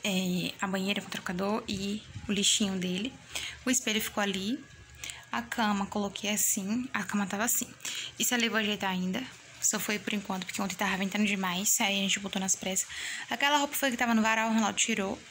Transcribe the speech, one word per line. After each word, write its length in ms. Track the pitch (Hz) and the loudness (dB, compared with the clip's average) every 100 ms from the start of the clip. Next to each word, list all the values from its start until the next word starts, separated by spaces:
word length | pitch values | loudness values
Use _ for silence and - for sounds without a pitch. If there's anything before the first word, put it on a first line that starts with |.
É, 480 | 214 185 185 180 165 - | 2 2 2 0 -2 -4
a 60 | 196 | -2
banheira 320 | 190 190 202 | 0 0 -2
com 80 | 196 | -4
o 20 | |
trocador 540 | - - 180 196 226 - | -6 -4 -2 0 -2 -2
e 340 | 202 196 214 - - - | -4 -4 -6 -8 -12 -2
o 40 | |
lixinho 460 | 202 196 - 202 190 | 2 4 4 2 0
dele. 340 | 180 185 233 - - - - - - | -2 -2 -4 -8 -12 -10 -8 -6 0
O 40 | |
espelho 300 | 254 - 214 | 2 2 0
ficou 220 | - - | 0 0
ali. 420 | 202 190 190 277 - - - - - - - | 0 0 -2 -4 -8 -20 -20 -12 -12 -12 -6
A 100 | 233 | -6
cama, 440 | 233 - 214 202 196 | -4 0 2 2 0
coloquei 440 | 208 202 196 202 | 0 -2 -2 -2
assim. 580 | 208 - - 190 233 254 | 2 2 0 0 -2 0
A 80 | 214 | -4
cama 240 | 202 208 196 | 0 0 0
tava 160 | 202 | 0
assim. 260 | 233 - - - - - - - | 0 0 -2 -8 -8 -8 -8 -4
Isso 160 | - | 0
ali 120 | 247 | 2
eu 80 | 233 | 2
vou 80 | 214 | 2
ajeitar 300 | 208 208 196 | 2 0 0
ainda. 300 | 185 185 190 254 - - - | 0 0 -2 -6 -12 -18 -2
Só 200 | - 208 | 0 0
foi 180 | - 208 | 0 -2
por 140 | 202 | 0
enquanto, 340 | 208 196 190 - | -4 -2 -4 -4
porque 160 | - | -4
ontem 140 | 196 - | -4 0
tava 200 | 196 190 | 0 2
ventando 300 | 196 208 214 | 0 2 2
demais. 540 | 202 190 180 202 - | 2 0 0 2 2
Aí 180 | 208 196 | 4 2
a 40 | |
gente 180 | 196 196 | 2 0
botou 200 | 196 190 | -2 -2
nas 140 | 190 | 0
pressas. 340 | - 190 190 - - - - - | 0 0 -2 -4 -6 -6 -8 -4
Aquela 300 | 240 277 294 | 2 4 4
roupa 160 | 285 | 2
foi 160 | - 277 | 2 0
que 60 | 240 | 2
tava 180 | 240 | 4
no 80 | 226 | 6
varal, 280 | 220 220 226 | 6 4 4
o 40 | |
Ronaldo 240 | 226 208 202 | 4 4 2
tirou. 420 | - 220 196 - - | 2 2 0 -2 -8